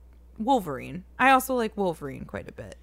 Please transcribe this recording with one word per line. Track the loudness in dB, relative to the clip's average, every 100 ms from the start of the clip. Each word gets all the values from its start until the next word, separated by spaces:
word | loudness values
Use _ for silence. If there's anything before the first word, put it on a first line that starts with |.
| -20 -20 -16 -4
Wolverine. | 2 2 2 -8 -8 -12 -10 2
I | 4
also | 4 4
like | -2 -2 0
Wolverine | -2 -2 -8 -10 -10
quite | -10 -10
a |
bit. | -14 -16 -18